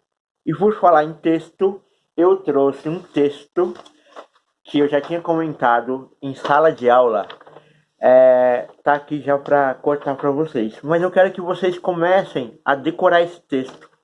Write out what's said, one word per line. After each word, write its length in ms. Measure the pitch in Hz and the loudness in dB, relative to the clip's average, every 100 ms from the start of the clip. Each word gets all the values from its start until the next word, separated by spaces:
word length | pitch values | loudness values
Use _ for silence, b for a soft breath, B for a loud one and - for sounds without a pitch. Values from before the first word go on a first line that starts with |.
| _ _ _ _ - | _ _ _ _ -8
E 80 | |
por 260 | 156 202 214 | -2 0 2
falar 240 | 180 156 | 2 2
em 100 | 151 | 0
texto, 680 | 160 170 160 160 - 190 196 _ _ _ - | -4 -2 -2 -4 -4 -4 -4 _ _ _ 0
eu 220 | 175 190 | 2 2
trouxe 500 | 175 139 139 135 156 | 0 0 0 -2 -8
um 120 | 175 | -10
texto 720 | - - 143 143 - - 180 - - B B B B _ _ _ | -8 -2 -2 -2 -12 -4 -4 -4 -18 B B B B _ _ _
que 160 | _ 147 | _ 0
eu 80 | 143 | 0
já 140 | 147 | 0
tinha 200 | 143 170 | -2 -8
comentado 880 | 170 160 160 151 127 120 117 131 131 _ | -2 -2 -2 -2 0 0 0 -8 -8 _
em 120 | 135 | -12
sala 380 | 131 - 143 160 | -10 0 2 2
de 180 | 131 120 | 2 2
aula. 380 | 123 123 104 95 - b b b b b _ | 4 4 0 -6 -14 b b b b b _
É, 680 | 120 127 127 127 127 123 - - | 4 6 6 6 2 0 -4 -8
tá 100 | - | -2
aqui 280 | 143 143 151 | -2 -2 -8
já 160 | 131 139 | -4 -4
pra 360 | 139 143 139 | 0 0 0
cortar 420 | 127 147 147 147 135 | -2 -4 -4 -4 -4
pra 160 | 143 | -2
vocês. 480 | 139 156 135 110 - | -2 -2 -4 -6 -6
Mas 200 | 139 170 | -2 0
eu 100 | 180 | 0
quero 200 | 185 190 | 2 0
que 100 | 190 | 0
vocês 360 | 175 180 185 175 | -8 -4 -4 -4
comecem 840 | - 170 170 190 185 147 120 - | -6 -2 2 2 0 -6 -10 -10
a 120 | - 139 | -4 -2
decorar 460 | 131 160 180 170 | -2 -2 2 2
esse 200 | 170 - | 0 -4
texto, 480 | _ 135 131 - - _ | _ -6 -6 -12 -20 _